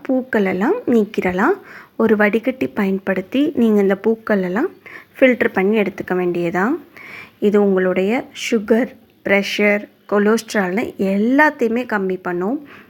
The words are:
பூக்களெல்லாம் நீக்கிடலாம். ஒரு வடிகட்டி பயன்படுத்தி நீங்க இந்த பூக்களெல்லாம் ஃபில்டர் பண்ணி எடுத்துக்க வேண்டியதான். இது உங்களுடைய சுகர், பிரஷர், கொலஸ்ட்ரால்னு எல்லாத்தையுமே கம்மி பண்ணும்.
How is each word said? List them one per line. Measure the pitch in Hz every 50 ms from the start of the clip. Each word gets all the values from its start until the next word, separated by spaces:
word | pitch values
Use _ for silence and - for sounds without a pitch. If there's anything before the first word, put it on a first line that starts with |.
| -
பூக்களெல்லாம் | - 269 262 254 262 - 226 202 190 185 180 202 269 403 494 494 - 247
நீக்கிடலாம். | 226 208 202 - - - 185 180 180 208 302 403 392 - - - - - - _ - 226
ஒரு | 220 226 202
வடிகட்டி | 208 208 196 226 214 262 254 269 269 254 - -
பயன்படுத்தி | 202 190 190 190 - - 190 185 190 - - 254 285 311 285 -
நீங்க | 240 226 214 208 202
இந்த | 196 202 190 -
பூக்களெல்லாம் | 220 226 220 - - 220 196 185 180 180 208 294 392 - - _ - - - - _ _
ஃபில்டர் | - - 262 247 - 233 226 - 208
பண்ணி | 185 196 214 226 202
எடுத்துக்க | 196 202 - - - 185 180
வேண்டியதான். | 180 175 175 175 175 170 175 180 190 233 302 349 - - _ - - - - - - - _ _ - 208
இது | 196 208 208
உங்களுடைய | 202 190 185 185 185 185 190 190 196 226 269 - - - - -
சுகர், | - - 226 202 - 247 226 262 - - - _ _ _ _ _ -
பிரஷர், | 196 202 196 - - - 208 208 208 208 214 - _ _ _ - 196
கொலஸ்ட்ரால்னு | 208 208 208 220 226 226 - - 220 190 180 180 208 262 - - - 208 190 196
எல்லாத்தையுமே | 202 208 233 262 277 302 302 294 285 240 226 220 240 254 233 220
கம்மி | 208 190 185 185 185 -
பண்ணும். | 185 175 175 180 196 262 311 - - - - - -